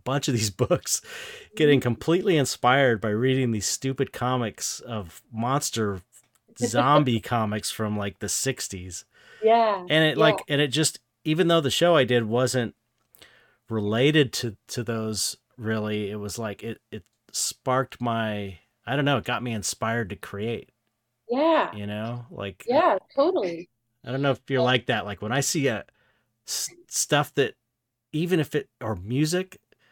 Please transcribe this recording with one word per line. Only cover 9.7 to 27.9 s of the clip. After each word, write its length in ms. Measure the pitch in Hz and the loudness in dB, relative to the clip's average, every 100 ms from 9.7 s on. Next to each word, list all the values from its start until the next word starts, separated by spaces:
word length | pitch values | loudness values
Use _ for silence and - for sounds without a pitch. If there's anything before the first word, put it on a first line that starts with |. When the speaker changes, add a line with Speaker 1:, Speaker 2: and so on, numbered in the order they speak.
| 196 180 | 0 0
Speaker 1:
And 160 | 156 | 2
it, 140 | 156 143 | 2 4
Speaker 2:
yeah. 20 | |
Speaker 1:
like, 240 | 160 147 - | 2 2 0
and 100 | 143 | 0
it 80 | 147 | 0
just, 300 | 123 156 - _ _ | 0 -2 -4 _ _
even 240 | 151 156 170 | -2 2 4
though 140 | 165 | 4
the 80 | 139 | 2
show 240 | - 175 160 | 2 4 4
I 100 | 123 | 4
did 200 | 123 110 | 2 2
wasn't 500 | 117 127 131 110 - _ _ _ _ - _ _ _ - | 2 2 0 -2 -6 _ _ _ _ -20 _ _ _ -6
related 640 | 110 104 113 139 156 131 | -2 0 2 4 4 2
to, 240 | - 120 98 - | 0 -6 -8 -10
to 140 | - | -6
those 540 | 117 113 110 104 - - _ - | -4 -4 -4 -4 -6 -8 _ -8
really, 520 | 110 110 107 107 101 | -4 -2 -2 -2 -4
it 60 | 104 | -6
was 240 | 101 117 | -8 -6
like, 240 | 110 101 | -6 -8
it, 180 | 113 110 _ | -10 -12 _
it 120 | 110 - _ _ | -14 -14 _ _
sparked 720 | - - - - 127 131 - | -6 -6 -4 0 0 0 -4
my, 560 | 120 113 110 104 98 92 _ _ - | -2 -2 -2 -4 -8 -12 _ _ -4
I 100 | 139 | 0
don't 100 | 143 | 2
know, 120 | 127 | 0
it 80 | - | 0
got 180 | 117 | -4
me 100 | 123 | -4
inspired 560 | 110 - - 113 117 101 | -4 -6 -4 -2 -2 -4
to 60 | 98 | -8
create. 560 | - 101 110 113 - _ _ _ _ _ - | -10 -6 -4 -6 -10 _ _ _ _ _ -4
Speaker 2:
Yeah. 420 | 247 320 311 175 | 0 2 2 0
Speaker 1:
You 140 | 104 104 | -4 -6
know, 380 | 104 113 123 120 | -6 -6 -8 -10
like, 340 | 185 101 - - | -10 -10 -8 0
Speaker 2:
Yeah, 320 | 269 349 233 - - | 2 4 2 -2 0
totally. 540 | 311 370 185 170 175 _ _ _ | 0 0 -2 -6 -12 _ _ _
Speaker 1:
I 80 | - | -6
don't 100 | 131 | -2
know 100 | 139 | 0
if 100 | 127 - | 0 -2
you're 100 | 131 | 2
Speaker 2:
Yeah. 60 | 123 | 2
Speaker 1:
like 220 | 127 - | 2 0
that. 180 | 113 98 | -2 -4
Like, 160 | 101 | -6
when 100 | 107 | -2
I 100 | 135 | -2
see 260 | 139 165 135 | 0 0 0
a 180 | 107 - _ _ _ _ _ - | -2 -8 _ _ _ _ _ -10
s-, 220 | - - - _ | -8 -8 -12 _
stuff 460 | - - 147 147 - | -6 0 0 2 0
that, 200 | 135 - _ _ _ | -2 -4 _ _ _